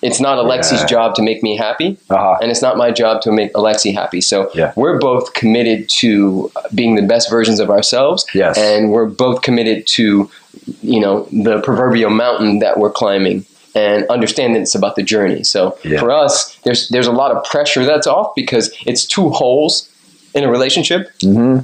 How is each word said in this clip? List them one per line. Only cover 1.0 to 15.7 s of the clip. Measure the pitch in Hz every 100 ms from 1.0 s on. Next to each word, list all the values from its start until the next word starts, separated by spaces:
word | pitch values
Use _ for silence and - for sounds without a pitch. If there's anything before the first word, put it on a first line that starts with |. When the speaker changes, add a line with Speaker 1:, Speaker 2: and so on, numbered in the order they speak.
| 113 113
Speaker 1:
to |
make | 110 110
me | 110 107
happy, | 110 117 175 196 _
Speaker 2:
Uh-huh. | 98 101 92
Speaker 1:
and | 113
it's | 117
not | 131 117
my | 120
job | 110 113 110
to | -
make | 107 101
Alexi | 104 107 107 107
happy. | 98 90 90
So | 92 101 98
Speaker 2:
Yeah. | 160 -
Speaker 1:
we're | - 143 175
both | 139 123 -
committed | - 113 113 117 110 107 -
to | 117 104 101 95 - - -
being | 101 117 110
the |
best | 98 117 117
versions | 113 113 107
of | 104
ourselves, | 101 101 120 139 185 -
Speaker 2:
Yes. | - 90 -
Speaker 1:
and | 107 107 107
we're | 107 110
both | 101 127 123
committed | - 120 113 107 - -
to, | 110 101 101 - _ - - -
you | - 120
know, | 101 101 -
the | 110 107 -
proverbial | - 110 127 117 110
mountain | 110 120 113 110 104
that | - -
we're | 104
climbing, | - 110 98 95 95 98 _ _ -
and | 104 104 101
understand | 120 110 - 127 113
that |
it's | 98
about | 107 98 -
the |
journey. | 98 107 98 -
So | - 101 92